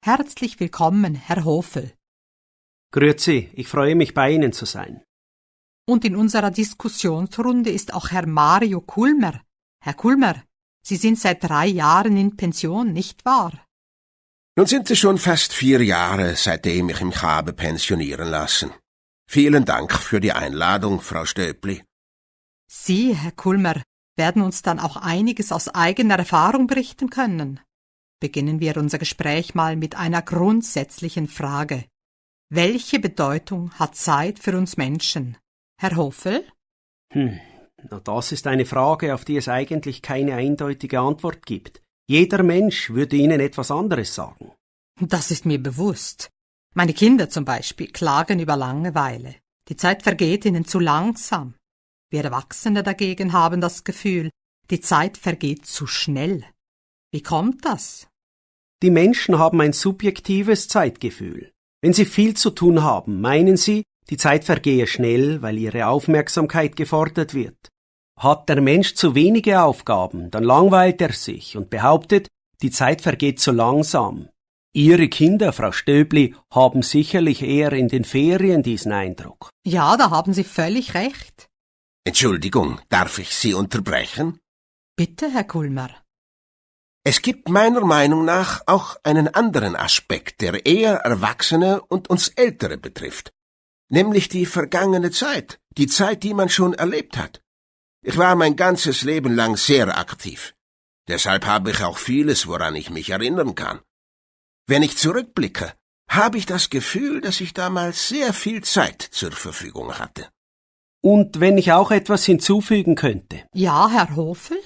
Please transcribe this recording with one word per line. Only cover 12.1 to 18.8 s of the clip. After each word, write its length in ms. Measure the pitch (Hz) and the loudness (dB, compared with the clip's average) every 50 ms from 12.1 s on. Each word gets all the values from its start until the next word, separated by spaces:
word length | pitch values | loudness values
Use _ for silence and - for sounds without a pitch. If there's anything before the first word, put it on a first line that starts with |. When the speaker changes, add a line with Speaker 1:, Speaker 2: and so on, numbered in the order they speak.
| 208 | 2
Speaker 1:
in 220 | 196 196 202 202 202 | 2 2 0 -2 -2
Pension, 560 | 202 170 170 - - 160 170 214 247 226 170 | -4 -4 -4 -2 -4 -4 -4 -2 -2 -2 -2
nicht 320 | 165 185 - - _ - | -4 -6 -8 -10 _ -2
wahr? 260 | 254 262 254 - 170 156 - _ _ _ _ _ _ _ _ _ _ _ _ _ _ _ _ _ _ _ | 2 2 2 2 -2 -8 -12 _ _ _ _ _ _ _ _ _ _ _ _ _ _ _ _ _ _ _
Speaker 3:
Nun 120 | - 190 196 | 2 4 4
sind 220 | 254 277 202 - | 4 0 2 2
es 80 | 240 - | 2 4
schon 200 | - 196 196 180 | 4 4 4 4
fast 340 | - 180 170 156 - - | 2 0 0 2 0 -2
vier 320 | - - 131 131 135 123 123 | -2 0 2 4 4 4 4
Jahre, 540 | 101 90 85 87 87 95 98 95 87 85 - | 2 2 0 0 0 0 -2 -2 -2 -2 -2
seitdem 500 | - 101 82 80 - 90 85 90 90 87 | -2 -2 -2 -2 -2 -2 0 0 -2 -2
ich 140 | 80 - | -4 -4
mich 200 | 95 90 87 - | -6 -6 -4 -4
habe 300 | - 82 78 78 78 80 | -2 0 0 0 -2 -4
pensionieren 800 | 80 - 85 82 80 78 - - 98 85 78 69 71 71 82 85 | -8 -6 -6 -6 -4 -4 -4 -4 -2 -4 -4 -6 -6 -8 -8 -6
lassen. 420 | 80 76 76 - - - - 76 - - | -6 -6 -4 -2 -2 -2 -2 -6 -10 -16